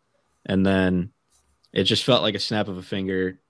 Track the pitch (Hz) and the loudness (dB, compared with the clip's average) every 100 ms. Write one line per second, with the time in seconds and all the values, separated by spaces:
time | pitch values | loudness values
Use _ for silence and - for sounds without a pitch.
0 | _ _ _ _ - 95 95 95 92 90 | _ _ _ _ -2 2 2 4 2 0
1 | 87 - _ _ _ _ _ - 95 110 | -2 -10 _ _ _ _ _ -2 0 0
2 | - 120 104 98 - 107 101 92 90 101 | 2 2 2 -2 -2 -2 -2 -6 -8 -6
3 | 95 95 92 92 | -2 -2 -2 -6